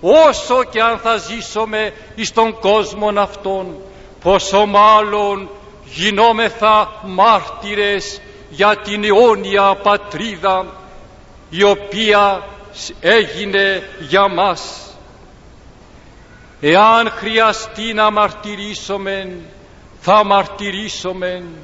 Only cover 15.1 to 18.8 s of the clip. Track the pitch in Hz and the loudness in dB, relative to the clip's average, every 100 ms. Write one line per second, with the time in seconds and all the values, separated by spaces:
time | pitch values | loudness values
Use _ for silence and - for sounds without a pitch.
15.1 | - - - - - - - - - - | -20 -20 -20 -20 -20 -20 -20 -20 -20 -20
16.1 | - - - - - 147 170 214 226 226 | -20 -20 -20 -20 -4 2 6 6 4 2
17.1 | 202 202 220 220 202 - - 226 214 214 | -4 -4 0 2 0 -8 -10 -8 0 0
18.1 | 208 208 - 208 208 202 208 | 2 -2 -2 -14 -12 -12 -12